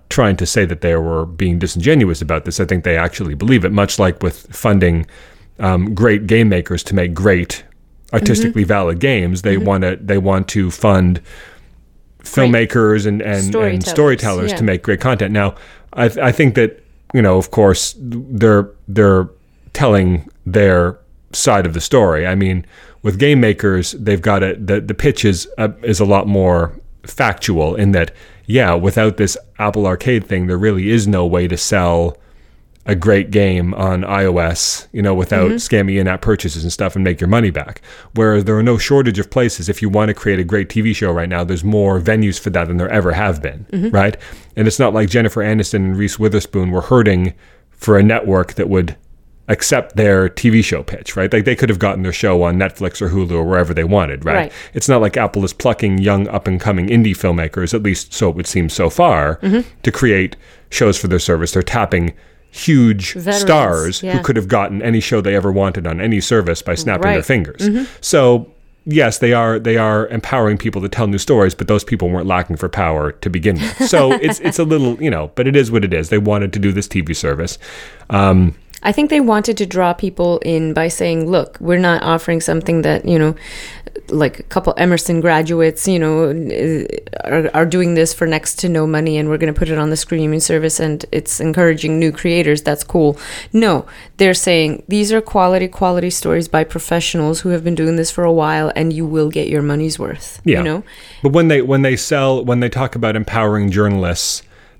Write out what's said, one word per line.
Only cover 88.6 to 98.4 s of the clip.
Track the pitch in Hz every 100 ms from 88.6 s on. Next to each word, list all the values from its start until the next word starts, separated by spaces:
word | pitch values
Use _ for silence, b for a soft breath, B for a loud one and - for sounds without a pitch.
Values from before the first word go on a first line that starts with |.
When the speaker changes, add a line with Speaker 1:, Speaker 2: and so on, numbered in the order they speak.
| 180
Speaker 2:
no | 165
money, | 156 156 160 151
and | 151
we're | 156
gonna | 160
put | 151 160
it | 156
on | 151
the | 156
streaming | - 165 151 156
service, | - 160 156 -
and | 160 147 -
it's | 156 - -
encouraging | 160 160 170 156 156 160
new | 160
creators. | 147 175 170 147 151
That's | 151 147
cool." | - 143 147 147 B B B
No, | 220 220 143 - B B -
they're | 190
saying, | 180 190 170 156 - -
"These | 208 208
are | 220
quality, | 220 208 180 185 185
quality | - 185 175 180
stories | - 170 165 165
by | 160
professionals | 156 165 - 170 - 170 151 160
who | 180
have | 175
been | 170 160
doing | 160
this | 165 165
for | -
a | 170
while, | 165